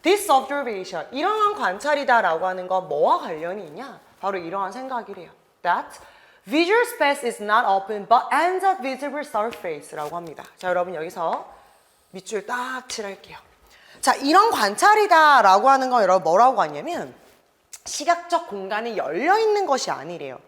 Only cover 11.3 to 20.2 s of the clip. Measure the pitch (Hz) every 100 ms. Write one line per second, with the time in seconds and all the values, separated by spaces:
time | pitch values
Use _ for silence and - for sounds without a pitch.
11.3 | 254 - - _ _ _ _ _ 190 -
12.3 | 214 196 247 254 262 254 - 202 190 -
13.3 | - _ _ _ _ _ - 277 - 277
14.3 | 349 453 403 208 208 381 427 403 330 302
15.3 | 277 202 190 254 269 262 247 190 185 165
16.3 | 180 247 233 160 147 254 339 143 123 _
17.3 | _ _ _ _ - - - 294 339 349
18.3 | 339 339 202 190 208 233 202 135 160 294
19.3 | 415 440 415 370 262 - 139 147 170